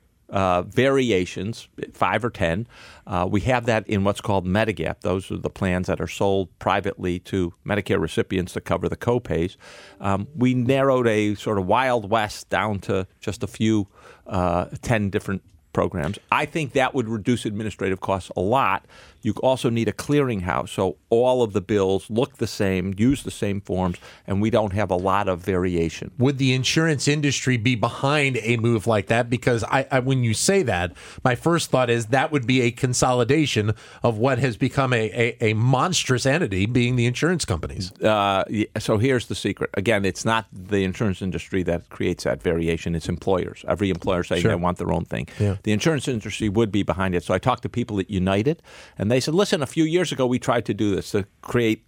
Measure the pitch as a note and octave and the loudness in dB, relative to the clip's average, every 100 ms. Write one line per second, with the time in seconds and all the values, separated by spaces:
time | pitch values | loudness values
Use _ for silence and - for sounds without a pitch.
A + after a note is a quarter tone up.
0 | _ _ _ G2 F#2+ F2+ F#2+ G#2 C3+ C3+ | _ _ _ 0 2 2 0 2 4 4
1 | B2+ F#2+ F2+ - F#2+ A#2 - - - - | 2 2 0 -4 -8 -8 -14 -14 -14 -2
2 | F#2+ G#2+ A#2 - E2+ E2+ A#2 - - - | 0 2 -2 -2 0 0 -4 -12 -20 -20
3 | - F#2 F#2 G2+ B2 B2+ A#2+ A2 G2 G#2 | -6 -2 0 0 2 0 2 0 0 0
4 | G2 G2+ - G2 F2+ G2 A2 G2+ D#2+ - | 0 0 0 0 2 0 0 -2 -4 -4
5 | F#2+ F#2 - F#2 - - F#2+ F2+ F#2 E2+ | -2 -4 -4 -8 -8 -4 -2 0 -2 -4
6 | F2 - G2+ G2 F#2 _ G2 G2 G2 - | -4 -2 0 0 -2 _ -2 0 -2 -4
7 | F#2 F2+ - G2 F2 - - G2+ - G2 | -4 -4 -4 -2 -2 -4 -4 -4 0 0
8 | E2 - G2+ F#2 F2+ - - F2+ F2 E2 | 0 -2 -2 -2 -4 -6 -4 -2 -2 -2
9 | - B2 - D#2+ F2 - - - - - | -2 -2 -2 -2 -2 -6 -20 -20 -20 -8
10 | G2 G2 G2+ - B2+ B2+ A#2+ C3+ C3+ B2+ | -2 -2 -4 0 2 2 2 2 4 4
11 | A#2 G#2+ G#2 G2+ A#2 G2+ F#2 A2+ C3 B2 | 4 2 2 0 -2 -2 2 2 2 0
12 | G2+ A2+ G#2+ - - F#2 G#2 G2 - F#2+ | 0 0 0 -4 -4 -2 0 -2 -2 -2
13 | F#2+ _ - G2 G2 - A2 G#2+ G2+ _ | -2 _ -8 -6 -8 0 2 2 0 _
14 | - - - F#2+ F2+ F2 - - - A2+ | -20 -20 -6 0 2 0 -2 -6 -2 0
15 | G2+ G2 - F#2+ - - _ - F2+ F2 | 0 -2 -4 -6 -8 -20 _ -2 -2 -2
16 | D2+ G#2+ - B2 D3+ E3+ C#3 C3 B2+ C#3 | -4 -4 -2 0 0 -4 -2 0 0 0
17 | A2 A2+ G2 A#2+ B2 G#2 A2 - G2 F#2+ | -4 -2 0 0 -2 -6 -6 -4 -2 -2
18 | - F#2+ - - F#2 C3 A2 G2 - - | -2 -4 -4 -4 0 2 2 0 -4 -20
19 | - _ - - B2+ C3 C3 A#2 G#2 - | -20 _ -4 0 0 2 0 0 0 -2
20 | - D3 C3 G#2 F2+ B1+ F#2 - F#2+ - | 0 0 0 -2 -2 -2 -4 -2 -2 -2
21 | _ A#2 B2+ B2+ A2+ G2+ F#2 G#2 F#2+ G2 | _ 2 4 4 2 0 0 2 2 0
22 | - A2 C#3 - A2 - G2+ F#2 F#2 G2 | -2 -2 -2 -4 -6 -2 0 0 -2 0
23 | A#2+ C#3+ - - G#2+ G2 - F#2 F#2 F2 | 2 2 -4 -6 -4 -4 -4 -2 -2 -4
24 | - - - G2 G#2+ A2 G#2+ F#2+ G2 F2+ | -12 -18 -4 -2 2 2 2 0 0 0
25 | F#2+ G2 G2 F2+ F#2 F#2 F#2 E2+ E2 - | 2 2 0 -2 0 0 0 0 0 -4
26 | - - B2+ C3+ C3+ B2+ B2 D#3 D#3+ C#3 | -10 0 0 2 0 2 0 0 2 0
27 | - D3+ C#3+ C3 - B2+ G#2+ A2+ A#2 - | 0 0 0 0 0 0 2 2 0 0
28 | C#3 D3+ C#3 A#2+ G#2+ A#2+ A2+ A#2 A#2 A2 | 0 2 2 0 0 2 2 2 2 0
29 | - A2+ A#2+ A#2+ - A#2 A2+ C3+ C3 C3 | 2 0 2 0 2 0 2 0 2 0
30 | B2+ C3 A#2+ G#2+ - G3 C3 F2+ F2+ - | 2 2 2 2 2 2 2 0 -2 -6
31 | - - B2+ B2 D#3+ E3+ - C3 B2 A#2 | -16 -2 0 0 2 0 2 2 2 2
32 | G#2+ C3 D#3 D3 A2+ B2+ A#2+ A#2 C3 B2 | 2 0 2 0 2 2 2 2 -2 2
33 | C#3 B2 A#2 D3+ C#3+ A2+ G#2 G#2+ - - | 2 2 4 2 2 0 0 -2 -8 -2
34 | A#2+ G#2+ B2+ B2 C#3 - C3 - C3+ B2 | -2 2 2 2 0 0 -2 0 0 0
35 | A2 A2+ A#2+ A2+ A2 A2 B2 C3 E3+ F3 | 0 0 -2 0 0 2 2 2 2 0
36 | - B2+ C3+ D3+ C#3 F#2+ G#2 B2+ A#2+ B2+ | 0 0 2 0 0 0 0 2 2 2
37 | A#2 B2 D#3 F3+ - E2 D2+ - F2+ - | 0 2 0 0 0 -4 -4 -8 -10 -2
38 | G#2+ G#2+ G2+ G2 - A2 G#2 - - A2 | 2 2 2 0 0 -2 -2 -4 0 2
39 | C3 B2+ - G2+ G#2 F#2 - - G2 G#2 | 2 0 -2 -4 -4 -4 -4 -2 0 2
40 | G2 F2+ A2+ A2+ G#2+ G#2+ F#2 G#2 F#2 F2+ | 0 -2 0 0 -2 -12 -2 0 0 0
41 | A2 F#2 F#2+ E2+ - F#2+ F2 E2+ - - | -2 -2 -4 -6 -4 -2 0 -2 -4 -4
42 | G2 F2 D2 C2 F#2 E2+ E2 E2 E2+ E2 | -2 -2 -2 -2 0 0 0 -2 -2 -4
43 | - E2+ - F#2+ - - - E2 G2 F2 | -2 -4 0 0 0 -6 -4 0 0 0
44 | G2+ F2+ F2+ F2 F2 E2+ F2 F2+ F#2 E2+ | 0 -2 0 0 2 2 0 -2 -2 -2
45 | E2+ A1 - - G#2 F#2+ - G#2+ D#3+ D3+ | -2 -6 -6 -2 -2 0 -2 0 0 0
46 | D3 A#2+ G#2 - A2 G2 A2+ G2+ E2 E2+ | -2 -4 -6 -4 0 2 2 2 0 0
47 | F#2+ F2 - F#2 - B2 A2 B2 A#2 G#2 | 0 0 0 0 0 -2 -4 -6 -2 -2
48 | F2+ G2 F#2 G2+ A#2 E3+ - - - - | -2 0 2 2 0 -2 -8 -20 -18 -6
49 | G2+ B2+ C#3 E3 G#3 F#3 C#3+ - D#3+ E3+ | 0 0 2 0 2 0 0 0 2 2
50 | F3 B2+ B2+ B2+ - B2 A#2 G#2 G#2+ F2+ | 0 0 0 0 0 0 0 -2 0 0
51 | - G#2 G2 _ - A#2+ A2+ A2 | -2 -4 -4 _ -4 0 2 0